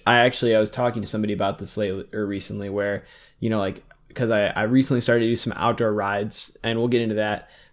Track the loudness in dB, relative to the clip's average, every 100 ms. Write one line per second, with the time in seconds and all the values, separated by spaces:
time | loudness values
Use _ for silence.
0 | 2 6 4 4 2 4 2 0 -2 -2
1 | -4 -2 -2 0 -2 -4 -6 -4 -4 -4
2 | -6 -6 -4 -4 -6 -8 -6 -2 -2 -4
3 | -8 -20 _ -6 -2 0 -2 -4 -14 _
4 | _ -4 0 2 2 0 2 4 4 2
5 | 2 2 2 0 -2 -2 -2 0 0 0
6 | -2 -2 -4 -4 -6 -6 -4 -2 0 0
7 | 0 0 -2 -2 -8 -20 -20